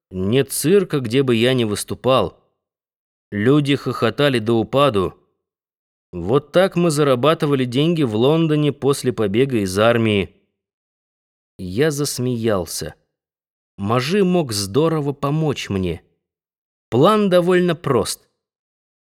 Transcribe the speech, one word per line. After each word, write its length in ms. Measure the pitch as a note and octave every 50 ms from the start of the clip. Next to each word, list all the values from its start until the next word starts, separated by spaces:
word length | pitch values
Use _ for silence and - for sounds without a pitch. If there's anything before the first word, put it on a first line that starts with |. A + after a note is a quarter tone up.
| _ _
нет 420 | F#2 F#2 F#2+ G2 A2+ C#3 C3 - -
цирка, 480 | - - C#3+ G3 G3+ F#3 F3+ - C#3+
где 220 | B2+ A2 A2+ C3+ C#3
бы 120 | B2+ A#2+
я 200 | A2 A2+ B2+ C3
не 100 | B2+ A#2
выступал. 720 | G#2+ G#2 G2 - - G#2 - - B2 C3 A#2+ G2 D#2 - _ _ _ _ _ _ _ _ _ _ _ _ _ _ _ _ _ _ _ -
Люди 420 | G#2 G#2 B2 C#3+ D3+ D3 C#3 C#3+
хохотали 640 | C3 - C3+ A#2+ - B2 A2+ - - C#3+ D3 C3 A#2
до 160 | G#2+ A2 A#2
упаду. 600 | A2+ A2 - - C3+ C#3+ C#3 G#2+ G2 F2+ D#2 - _ _ _ _ _ _ _ _ _ _ _ _ _ _ _ _ _ _ _ -
Вот 400 | F2 E2+ F#2 A#2+ D3 - - -
так 240 | F3 F#3+ F#3+ -
мы 140 | F3 F3 E3+
зарабатывали 720 | D3 C#3+ D3+ C#3+ C3 A#2+ A#2+ D3 E3 E3 E3 D3 C#3+ C3 C3
деньги 380 | B2+ A#2 C3+ D3 E3 F3 D#3+ D3
в 120 | A#2 G#2+
Лондоне 580 | G#2+ A#2+ C#3 D#3 E3 E3 D#3 D3+ D3+ D3+ D3 C3
после 400 | - - C#3 C#3 - - B2+ A#2
побега 460 | - A2 G2 G2 A2+ C3+ C#3 C3 A2
из 180 | G2+ F#2 F#2 G2
армии". 580 | A2 A#2 A#2+ A#2 A2+ A2 G#2 G2+ F2+ - _ _ _ _ _ _ _ _ _ _ _ _ _ _ _ _ _ _ _ _ _ _ _ _ _ -
Я 320 | F#2+ F2+ F#2 A2 D3+ D#3+
засмеялся. 1040 | D3 C#3 D3 - - - B2 B2+ B2+ A#2 A2+ A2+ G#2 F#2+ E2+ - - - - D2+ - _ _ _ _ _ _ _ _ _ _ _ _ _ _ _ _ -
Мажи 440 | G2 G2+ A#2 B2+ B2+ C#3+ F#3 G#3 G3
мог 280 | F3+ F3+ F3+ D#3+ B2+ G#2+
здорово 640 | G2+ G2+ F#2+ G2 C3 D#3 E3 E3 D#3 C#3+ C#3+ C3+
помочь 560 | - - C#3 D3 D#3+ D#3+ D3+ A#2+ - - -
мне. 320 | G2+ F#2+ F#2 F2 D#2+ D#2+ - _ _ _ _ _ _ _ _ _ _ _ _ _ _ _ _ _
План 400 | - A#2+ D3 G3 A3 G#3+ G#3 G3
довольно 440 | F3 F3+ E3+ F3+ F#3 F3+ F3+ F3 E3
прост. 540 | - - C#3 C3 A2+ F2+ - - - _ _ _ _ _ _ _ _ _ _ _ _ _ _ _ _